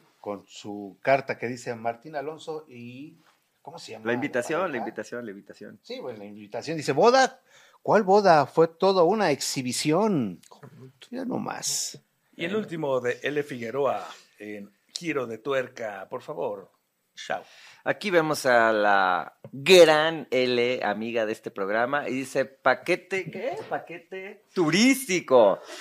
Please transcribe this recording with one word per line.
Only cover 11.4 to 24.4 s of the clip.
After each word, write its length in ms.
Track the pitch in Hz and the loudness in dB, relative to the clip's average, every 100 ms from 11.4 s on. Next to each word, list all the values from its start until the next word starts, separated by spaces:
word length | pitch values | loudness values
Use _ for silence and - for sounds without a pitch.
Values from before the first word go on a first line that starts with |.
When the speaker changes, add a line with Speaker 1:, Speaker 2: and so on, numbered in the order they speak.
| - - - - - - _ _ _ - | -6 -8 -6 -6 -6 -12 _ _ _ -10
Speaker 3:
Y 80 | 170 | -6
el 100 | 214 | -6
último 460 | 202 165 147 131 | -6 -6 -2 -2
de 180 | 123 127 | -2 -4
L 220 | 131 147 | -4 -4
Figueroa 640 | 143 127 113 127 135 104 87 - _ - | -4 -8 -6 -2 0 -2 -6 -16 _ -18
en 320 | 107 104 101 _ _ | -14 -14 -16 _ _
Giro 340 | - 170 143 117 | -10 -6 -4 -6
de 120 | 110 | -8
Tuerca, 680 | 143 135 123 123 113 98 95 | -4 -4 -4 -8 -10 -10 -12
por 120 | 123 | -14
favor. 500 | - 160 135 101 90 _ _ _ _ - | -12 -8 -8 -8 -14 _ _ _ _ -16
Chao. 280 | - 90 - - - - | -10 -10 -10 -20 -20 -10
Speaker 2:
Aquí 260 | - 139 202 | -6 -4 0
vemos 340 | 175 156 147 131 | 2 2 0 2
a 260 | 120 113 | 4 4
la 640 | 107 104 98 92 87 - _ - | 4 4 4 2 0 -4 _ -18
gran 760 | 131 143 185 160 151 160 160 - | -4 6 10 10 6 2 -4 -4
L, 480 | 131 127 123 120 127 - | 0 0 0 0 -2 -4
amiga 400 | 104 113 117 107 | -4 -4 -4 -4
de 80 | |
este 180 | 110 - | -4 -10
programa, 560 | - 98 110 123 143 117 | -8 -4 -2 0 -2 -4
y 60 | |
dice, 320 | 127 131 143 131 | -6 -4 -4 -4
"Paquete, 840 | _ 135 127 - 175 - 190 170 | _ 2 2 0 -4 -2 -8 -6
¿qué? 280 | - 247 381 - | -8 -8 -8 -8
Paquete 760 | - - 170 - 190 190 214 | -8 -8 -18 -16 -14 -14 -18